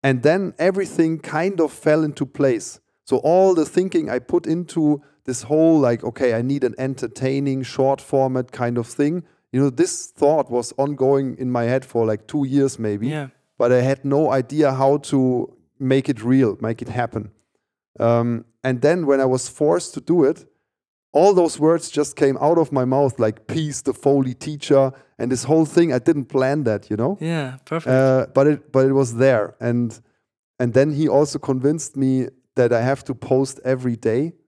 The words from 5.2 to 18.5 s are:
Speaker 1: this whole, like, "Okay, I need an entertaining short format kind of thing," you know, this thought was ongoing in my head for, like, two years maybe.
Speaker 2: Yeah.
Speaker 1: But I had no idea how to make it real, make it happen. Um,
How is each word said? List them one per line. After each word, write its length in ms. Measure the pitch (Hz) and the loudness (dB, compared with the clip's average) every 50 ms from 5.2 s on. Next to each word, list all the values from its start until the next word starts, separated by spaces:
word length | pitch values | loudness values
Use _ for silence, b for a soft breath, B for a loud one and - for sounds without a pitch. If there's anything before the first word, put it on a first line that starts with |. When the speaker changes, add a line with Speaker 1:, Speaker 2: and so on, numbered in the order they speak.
| b | b
Speaker 1:
this 180 | - 127 120 - | -8 -8 -8 -4
whole, 360 | 110 151 156 160 165 165 156 | -2 2 4 4 4 4 4
like, 240 | 135 120 120 117 - | 4 2 0 0 -4
"Okay, 300 | 123 117 - 135 123 113 | -8 -6 -2 0 0 0
I 80 | 113 | 0
need 200 | 120 131 139 143 131 | -2 -2 -2 -2 -2
an 100 | 120 107 - | -4 -4 -4
entertaining 880 | 131 131 131 120 - 113 - - 127 131 135 139 143 139 135 135 131 | -6 -6 -6 -6 -8 -10 -8 -4 -4 -2 -2 -2 -2 -2 -4 -4 -6
short 360 | 117 - - 131 135 135 131 | -8 -4 -2 0 0 0 -2
format 520 | - - - 135 135 131 131 127 123 - | -4 -2 0 0 0 0 -2 -4 -6 -6
kind 260 | - - 123 120 120 120 | -6 -6 -4 -4 -2 -4
of 80 | 113 | -6
thing," 380 | 117 - - 143 147 170 180 170 b b b b b | -6 -4 -2 -2 -2 -2 -4 -10 b b b b b
you 80 | - 127 | -2 0
know, 100 | 139 143 | 0 0
this 360 | 123 120 175 185 - - - | 2 0 -2 -2 -2 -10 -12
thought 440 | - _ - 151 143 156 156 135 - | -16 _ 2 2 2 4 2 0 -2
was 220 | 117 123 117 - - | -2 -4 -4 -4 -4
ongoing 600 | - 139 143 147 127 131 131 139 139 139 131 - - | -4 -4 -4 -2 -2 0 2 2 2 0 -4 -8 -8
in 120 | 127 127 | -6 -4
my 140 | 123 120 117 | -2 -2 0
head 200 | 117 127 135 131 | 0 -2 -2 -4
for, 220 | - - 117 113 | -4 -2 -2 0
like, 200 | 110 110 104 _ | 0 -2 -4 _
two 180 | - - 151 139 | -8 -4 -4 -4
years 340 | 131 131 143 139 135 131 - | 0 0 0 0 0 -2 -4
maybe. 300 | 113 107 104 101 107 131 | -6 -4 -4 -4 -4 -6
Speaker 2:
Yeah. 200 | 156 151 143 131 _ _ _ _ _ _ | -6 -6 -8 -12 _ _ _ _ _ _
Speaker 1:
But 140 | 113 123 | 0 2
I 100 | 127 123 | 4 2
had 240 | 123 131 135 131 - | 2 2 0 -2 -2
no 240 | 139 139 143 160 127 | -2 0 0 2 2
idea 420 | 123 135 123 - 143 151 151 139 | 0 -2 -2 -4 -2 0 0 0
how 240 | 131 131 135 135 143 147 147 - | 2 2 2 2 2 0 -2 -2
to 440 | - 135 131 127 127 123 - - _ _ _ _ _ _ | 0 0 2 2 0 -2 -4 -8 _ _ _ _ _ _
make 300 | 139 127 131 139 131 - | -2 0 0 0 0 -2
it 160 | 135 113 110 | -6 -4 0
real, 320 | 120 131 135 131 110 95 - | 0 2 2 2 2 0 -4
make 200 | 113 113 117 - | -6 -6 -6 -6
it 80 | 117 - | -8 -8
happen. 420 | - 123 120 113 - 110 104 104 _ _ _ _ _ _ _ _ _ _ _ _ _ - | -6 -6 -6 -4 -6 -10 -10 -10 _ _ _ _ _ _ _ _ _ _ _ _ _ -2
Um, 480 | 110 117 117 117 117 120 117 113 - _ | 0 2 2 2 0 -2 -4 -6 -8 _